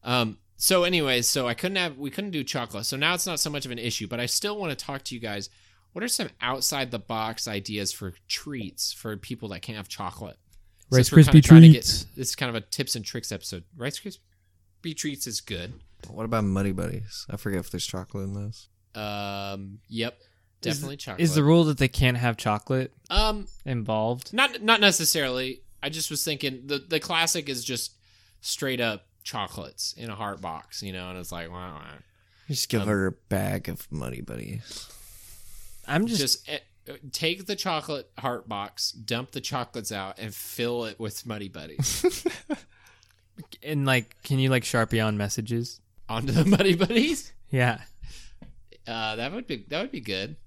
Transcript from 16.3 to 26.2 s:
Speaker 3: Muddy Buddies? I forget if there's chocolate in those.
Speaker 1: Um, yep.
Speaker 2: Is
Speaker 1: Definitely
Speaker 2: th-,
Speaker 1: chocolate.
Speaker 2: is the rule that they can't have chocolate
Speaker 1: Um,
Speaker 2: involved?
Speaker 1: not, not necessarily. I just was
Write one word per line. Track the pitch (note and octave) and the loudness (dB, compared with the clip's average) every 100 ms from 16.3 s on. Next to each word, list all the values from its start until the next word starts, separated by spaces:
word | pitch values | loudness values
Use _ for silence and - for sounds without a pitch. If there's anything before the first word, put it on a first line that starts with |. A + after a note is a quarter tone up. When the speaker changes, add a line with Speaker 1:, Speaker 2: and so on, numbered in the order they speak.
| A2+ G2+ | 0 0
Speaker 3:
Muddy | F#2+ G2 | 0 -2
Buddies? | F#2 E2+ F2 G#2 - - | -2 -6 -6 -10 -14 -12
I | G2+ | -10
forget | - G2 | -6 -6
if | - | -6
there's | F2+ - | -8 -8
chocolate | F#2 F2+ G2+ F#2+ | -8 -10 -10 -8
in | |
those. | G2+ G2+ A2 - _ _ G#2+ | -8 -10 -12 -18 _ _ -12
Speaker 1:
Um, | G#2+ G2+ G2+ G2+ G2 G2 G2 G2+ _ | -8 -6 -8 -8 -8 -10 -12 -16 _
yep. | A2+ A2+ - _ _ _ _ | -6 -6 -6 _ _ _ _
Speaker 2:
Is | - C#3+ | -6 -4
Speaker 1:
Definitely | D#3 C#3+ | -6 -10
Speaker 2:
th-, | - | -12
Speaker 1:
chocolate. | G2 | 0
Speaker 2:
is | E3+ D3 | 2 4
the | |
rule | C#3+ E3 D#3+ | 6 6 6
that | C#3+ | 4
they | C3 | 0
can't | - C3 B2 | 4 2 4
have | A#2+ A2+ | 0 0
chocolate | - G#2 - C3 B2+ _ _ | -2 -2 -2 -2 -2 _ _
Speaker 1:
Um, | G3 G#3+ G#3+ G3+ - C3+ | 0 2 0 -8 -14 -6
Speaker 2:
involved? | B2 G#2+ G#2+ A2 B2 - | -6 -2 -2 -2 -4 -6
Speaker 1:
not, | A3 C#4 B3 | 0 0 0
not | G#3+ A3+ | 2 6
necessarily. | G#3 F3 D#3+ E3 C#3 B2+ C3 C3 - - | 6 4 0 0 -2 -2 -6 -8 -16 -10
I | C#3 | -8
just | D#3 D#3 | -6 -6
was | D3+ | -4